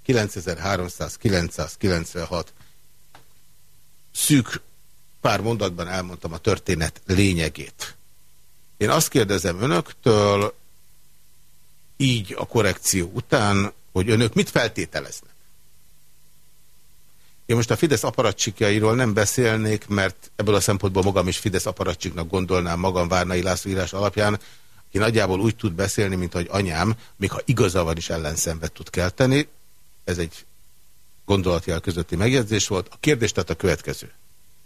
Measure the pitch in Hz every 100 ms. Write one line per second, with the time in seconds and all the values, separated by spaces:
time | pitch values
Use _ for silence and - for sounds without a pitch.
0 | - 120 101 101 85 80 95 92 87 -
1 | 80 - 110 92 82 - 73 - 98 85
2 | 82 87 82 87 - - - - - -
3 | - - - - - - - - - -
4 | - - - 143 - - - - - -
5 | - - 117 101 110 113 98 87 87 92
6 | 90 87 85 82 107 90 - 82 78 -
7 | - 92 98 85 78 76 67 - - -
8 | - - - - - - - - 107 151
9 | - 139 101 95 92 87 135 170 - -
10 | 123 104 104 101 104 - - - - -
11 | - - - - - - - - - -
12 | 135 117 95 - 90 117 98 - - 95
13 | 87 117 - 143 104 98 101 - - -
14 | 113 110 117 - - 147 117 104 80 78
15 | 67 - - - - - - - - -
16 | - - - - - - - - - -
17 | - - - - - 117 113 139 165 127
18 | 135 - 110 - 113 - 104 107 110 123
19 | 117 104 98 - 117 110 110 104 - 101
20 | 95 - - - 104 98 - 98 98 95
21 | 98 92 90 - 107 92 - 92 90 85
22 | 90 87 82 95 90 92 87 85 95 90
23 | 87 92 90 90 92 87 101 95 87 98
24 | 101 107 104 104 - - - - - 98
25 | 110 110 95 92 110 - 104 85 98 -
26 | 98 92 87 90 87 98 95 85 98 113
27 | - - 101 - - 120 98 90 82 82
28 | - 82 78 82 87 80 80 - - 90
29 | 90 - 127 139 151 - - - - -
30 | - 87 82 - - - - - - -
31 | - - - 98 90 85 - 82 98 85
32 | - 87 113 135 104 107 - 92 - -
33 | 151 127 107 - 85 80 92 76 73 -
34 | - - - - - -